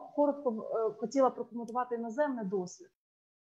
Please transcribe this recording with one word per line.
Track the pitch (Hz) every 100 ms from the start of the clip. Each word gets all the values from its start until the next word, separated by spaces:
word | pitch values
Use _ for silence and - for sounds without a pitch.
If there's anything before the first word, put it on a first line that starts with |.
| - -
коротко, | 285 285 269 220 -
е, | 226 220 214
хотіла | 233 269 254
прокоментувати | 233 240 233 233 240 247
іноземний | 233 233 226 294 247
досвід | 190 196 180 - - _ _ _ _ _ _